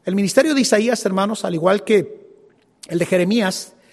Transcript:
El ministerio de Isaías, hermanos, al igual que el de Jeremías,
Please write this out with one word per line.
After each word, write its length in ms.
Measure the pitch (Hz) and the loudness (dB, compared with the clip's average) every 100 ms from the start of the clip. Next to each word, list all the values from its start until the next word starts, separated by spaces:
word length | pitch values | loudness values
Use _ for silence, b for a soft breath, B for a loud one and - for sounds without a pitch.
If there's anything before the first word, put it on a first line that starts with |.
| - | -6
El 80 | |
ministerio 400 | 196 202 - 311 | -2 0 2 2
de 80 | 277 | 2
Isaías, 420 | 233 214 226 240 | 2 2 2 0
hermanos, 400 | 202 190 202 220 190 | -2 -2 -2 -2 -4
al 100 | 170 | -2
igual 280 | 170 208 | 0 0
que 440 | - 208 165 - - - _ _ _ _ - | 2 0 0 -8 -20 -20 _ _ _ _ -8
el 100 | 165 | -4
de 80 | 170 | 0
Jeremías, 680 | 180 180 233 190 - - _ b | 0 2 0 0 -4 -10 _ b